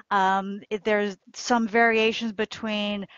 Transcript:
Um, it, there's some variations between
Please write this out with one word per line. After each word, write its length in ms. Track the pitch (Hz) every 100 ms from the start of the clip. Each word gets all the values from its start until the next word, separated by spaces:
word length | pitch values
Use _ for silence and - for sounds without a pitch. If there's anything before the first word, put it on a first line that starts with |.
| -
Um, 500 | 202 190 196 196 202 -
it, 160 | 214
there's 320 | 214 208 208 185 _
some 320 | - - 240 226
variations 640 | 220 233 220 220 220 226
between 760 | 202 214 - 220 208 208 208 190